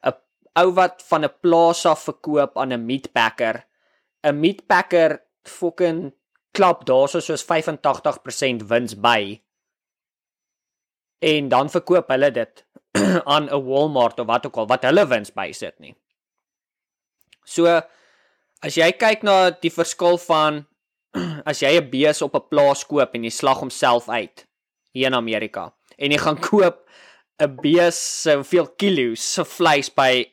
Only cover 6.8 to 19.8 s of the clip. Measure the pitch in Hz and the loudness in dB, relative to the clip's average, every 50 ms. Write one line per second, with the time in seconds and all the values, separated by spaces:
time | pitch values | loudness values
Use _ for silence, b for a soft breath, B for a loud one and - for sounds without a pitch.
6.8 | - - 131 131 139 135 - 170 - - 160 135 - - 175 160 156 170 151 - | 0 0 2 2 2 2 0 -4 -4 -4 -6 -6 -4 -2 -2 -2 -2 -4 -6 -2
7.8 | - 147 135 - - 151 - - - 135 - - 139 131 123 113 107 101 117 120 | -2 -2 -2 -2 -2 -4 -4 -6 -8 -14 -6 -4 -2 -2 -2 -4 -4 -2 -2 -2
8.8 | 123 110 110 101 101 120 120 110 104 98 104 - _ _ _ _ _ _ _ _ | -2 -4 -6 -2 0 2 2 0 -2 -6 -10 -16 _ _ _ _ _ _ _ _
9.8 | _ _ _ _ _ _ _ _ _ _ _ _ _ _ _ _ _ _ _ _ | _ _ _ _ _ _ _ _ _ _ _ _ _ _ _ _ _ _ _ _
10.8 | _ _ _ _ _ _ _ _ - 160 151 151 143 131 127 123 139 151 - 175 | _ _ _ _ _ _ _ _ 0 0 2 0 0 2 2 2 2 0 -2 -4
11.8 | - - 175 180 - - 135 131 139 143 117 117 113 - _ _ _ _ _ _ | 0 0 0 0 2 0 0 2 2 2 0 -2 -6 -6 _ _ _ _ _ _
12.8 | _ _ - 202 202 190 185 170 - 143 143 151 147 139 143 143 135 127 131 139 | _ _ -2 0 2 2 2 0 0 0 0 0 0 -2 -4 -4 -2 0 0 2
13.8 | 147 156 143 127 120 113 - - 120 107 117 - - 139 - 117 110 104 123 127 | 2 2 2 2 2 0 0 -2 -2 -2 -2 -2 -2 -4 -6 -4 -2 0 0 0
14.8 | - 127 151 202 202 135 123 110 104 - - 98 95 78 - - - 82 - _ | 2 2 2 2 2 2 0 -2 -4 -6 -10 -10 -10 -8 -10 -12 -14 -14 -16 _
15.8 | 78 67 - _ _ _ _ _ _ _ _ _ _ _ _ _ _ _ _ _ | -20 -20 -20 _ _ _ _ _ _ _ _ _ _ _ _ _ _ _ _ _
16.8 | _ _ _ _ _ _ _ _ _ _ _ _ _ - - - 170 170 170 165 | _ _ _ _ _ _ _ _ _ _ _ _ _ -6 0 2 2 4 4 2
17.8 | 156 b b b b b b b b b b b b b b b - 151 - 165 | 0 b b b b b b b b b b b b b b b -12 -6 -2 0
18.8 | 160 170 185 - 240 220 220 214 - 208 196 190 185 180 180 - - 170 - - | 2 2 2 2 0 0 0 0 0 2 4 4 4 2 0 -2 -4 -4 -2 -4